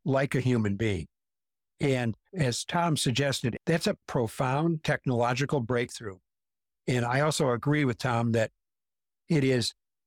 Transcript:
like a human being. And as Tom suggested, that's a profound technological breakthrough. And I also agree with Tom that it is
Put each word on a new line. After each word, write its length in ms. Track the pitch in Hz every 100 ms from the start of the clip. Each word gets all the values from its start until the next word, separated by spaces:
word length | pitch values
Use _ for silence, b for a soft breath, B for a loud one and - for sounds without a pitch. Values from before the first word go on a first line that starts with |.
| 160
like 280 | 135 139
a 60 | 139
human 360 | 117 123 107 101
being. 300 | 113 92 73 _ _ _ _ _ _ -
And 360 | 147 131 117 107 _ 190
as 300 | 131 113 -
Tom 320 | 175 170 151
suggested, 600 | 143 120 143 127 123 - -
that's 180 | 165 214
a 120 | - -
profound 760 | 147 113 - 131 139 165 160
technological 760 | - 135 - 120 120 127 139 147
breakthrough. 580 | 113 123 123 - 110 92 _ _ _ _ _ _ -
And 180 | 123 120
I 140 | 131
also 320 | 151 - 143
agree 340 | 120 139 151 139
with 140 | 113
Tom 320 | 127 117 117
that 180 | 113 107 _ _ _ _ _ _ _ -
it 140 | 165
is 320 | 135 127 110 - _ _